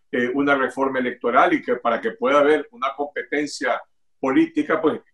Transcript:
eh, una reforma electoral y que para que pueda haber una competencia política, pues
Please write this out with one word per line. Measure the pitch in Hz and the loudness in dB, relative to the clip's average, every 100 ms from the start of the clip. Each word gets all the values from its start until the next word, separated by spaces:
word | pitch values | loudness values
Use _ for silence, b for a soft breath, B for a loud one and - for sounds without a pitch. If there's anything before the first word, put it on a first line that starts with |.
| _ | _
eh, | 127 123 | -2 -2
una | 135 143 | 0 2
reforma | 139 127 135 135 131 | 2 0 -2 -2 0
electoral | 123 - 120 127 180 | -4 -2 0 4 4
y | 151 | 2
que | - 120 | -2 -2
para | 117 113 | 0 -2
que | 113 | -4
pueda | - 127 147 | -2 2 4
haber | 143 151 139 | 4 2 0
una | 120 135 135 | -8 -8 -6
competencia | 143 - 117 151 147 - 131 107 - _ _ _ | -8 -8 -6 -6 -6 -6 -4 -4 -6 _ _ _
política, | 135 139 165 151 147 160 | 0 2 2 -2 -2 0
pues | 156 117 - | 0 -2 -10